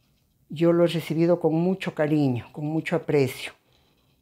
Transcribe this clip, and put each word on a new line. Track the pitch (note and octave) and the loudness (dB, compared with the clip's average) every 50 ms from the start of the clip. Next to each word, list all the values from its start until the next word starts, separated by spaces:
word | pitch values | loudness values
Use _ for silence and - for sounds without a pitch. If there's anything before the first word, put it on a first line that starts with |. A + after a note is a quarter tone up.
| _ _ _ _ _ _ _ _ _ - | _ _ _ _ _ _ _ _ _ -16
Yo | - D3 E3+ E3+ E3+ | -4 0 2 2 4
lo | E3+ F3 | 4 4
he | |
recibido | E3+ E3 E3+ D3 - D#3+ D3+ E3 E3+ F3 E3+ | 2 2 -2 -4 -4 -2 0 2 2 2 2
con | E3+ D#3+ D#3 | 2 0 0
mucho | D#3+ E3+ F3+ F#3+ F#3+ - F3+ D#3 | 0 0 0 -2 -2 -6 -8 -4
cariño, | - D#3 D3+ D#3 D3+ D3 C3+ B2+ A#2 A2 - - | -4 -2 0 2 2 2 2 0 -2 -6 -10 -12
con | - D3+ | -10 -8
mucho | D3 D#3 D#3+ D#3 - - | -4 -4 -4 -4 -2 -4
aprecio. | D#3+ - - D3+ D3 C#3 B2+ - - - - - _ _ _ _ _ _ _ _ _ _ _ _ _ | -4 -2 0 2 2 2 0 -2 -6 -12 -16 -16 _ _ _ _ _ _ _ _ _ _ _ _ _